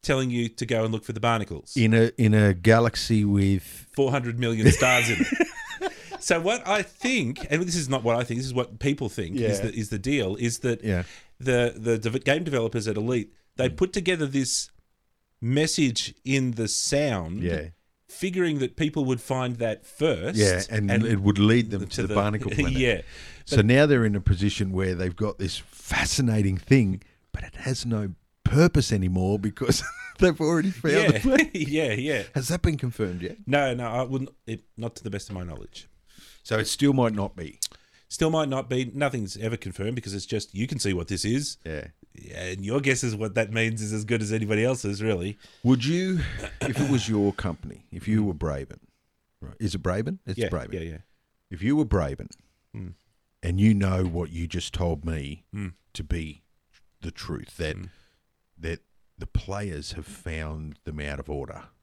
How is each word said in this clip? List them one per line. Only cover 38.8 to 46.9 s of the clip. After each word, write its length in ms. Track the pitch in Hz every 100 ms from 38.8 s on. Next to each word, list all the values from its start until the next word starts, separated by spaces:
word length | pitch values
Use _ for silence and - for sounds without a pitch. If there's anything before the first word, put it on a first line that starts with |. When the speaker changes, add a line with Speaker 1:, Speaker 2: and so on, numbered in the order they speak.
| 127
Speaker 1:
Nothing's 420 | 139 143 127 101 95
ever 220 | 110 117
confirmed 380 | 98 87 101 123
because 180 | 98
it's 120 | 98 -
just, 300 | 107 - 95
you 100 | 120
can 140 | 135
see 140 | 101
what 160 | 90 85
this 160 | 95 104
is. 320 | 127 147 - 82
Speaker 2:
Yeah. 220 | 78 73 - -
Speaker 1:
Yeah, 320 | - - - 92
and 200 | 95 98
your 140 | 131
guess 240 | 135 131
is 120 | 127 107
what 180 | 107 95
that 160 | 107
means 300 | 113 113 113
is 100 | 107
as 140 | 107 107
good 160 | 120
as 100 | 107
anybody 320 | 110 107 107
else's, 400 | 120 127 101 101
really. 340 | 110 98 92 104 - -
Speaker 2:
Would 200 | 120 131 123
you, 360 | 170 185 185 - - - -
if 180 | - -
it 100 |
was 200 | 285